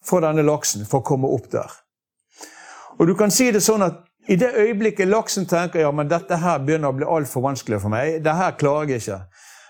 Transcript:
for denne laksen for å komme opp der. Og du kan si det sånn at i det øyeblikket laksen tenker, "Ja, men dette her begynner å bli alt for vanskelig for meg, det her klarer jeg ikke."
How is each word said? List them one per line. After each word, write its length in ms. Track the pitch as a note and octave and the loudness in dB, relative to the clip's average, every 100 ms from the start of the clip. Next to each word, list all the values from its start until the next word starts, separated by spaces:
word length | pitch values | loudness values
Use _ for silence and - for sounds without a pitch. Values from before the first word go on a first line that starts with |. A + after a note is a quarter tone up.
for 200 | - F3+ | 0 0
denne 200 | D#3+ D#3 D3 | 2 2 2
laksen 400 | D3+ - G#2 G#2 | 0 -2 -6 -2
for 140 | C#3 | -2
å 40 | - | 0
komme 220 | C3+ C3+ | -2 0
opp 220 | C#3 - | -2 -2
der. 200 | A#2 - - _ _ _ _ _ _ - - - - - - | -6 -6 -14 _ _ _ _ _ _ -20 -20 -20 -20 -20 0
Og 80 | E3 | 2
du 60 | F3+ | 4
kan 160 | G#3 | 2
si 180 | - B3 | 4 2
det 100 | G#3 | 2
sånn 200 | F3 A3 | 2 2
at 160 | F#3 D#3+ _ _ - | 2 -2 _ _ 0
i 80 | F#3+ | 2
det 160 | B3 A#3+ | 2 2
øyeblikket 520 | G#3+ G#3 A3 G3 F#3 | 0 2 -2 0 2
laksen 380 | G#3+ A3 - F3+ | 2 0 -4 0
tenker, 320 | E3+ F3 E3+ | 0 0 0
"Ja, 100 | D3+ | 0
men 160 | D3 D3 | 0 0
dette 280 | E3+ E3+ F3 | -2 -2 -2
her 200 | F3 D#3 | 0 0
begynner 280 | C3+ D#3+ D3 | 0 0 0
å 40 | C3 | -2
bli 120 | D3 | -2
alt 200 | E3 C#3 | -2 -2
for 160 | C3+ | -2
vanskelig 360 | C3 C3+ - G#2+ | -2 -4 -4 -2
for 100 | G2+ | 0
meg, 280 | A2 D3 D#3+ | -2 -2 -2
det 120 | D#3 D#3+ | 0 0
her 200 | F#3 C3+ | 0 0
klarer 320 | D3 D3 D3+ | 0 0 -2
jeg 100 | B2+ | -4
ikke." 180 | A2 F#2+ F#2+ _ - - - | -4 -10 -12 _ -20 -20 -20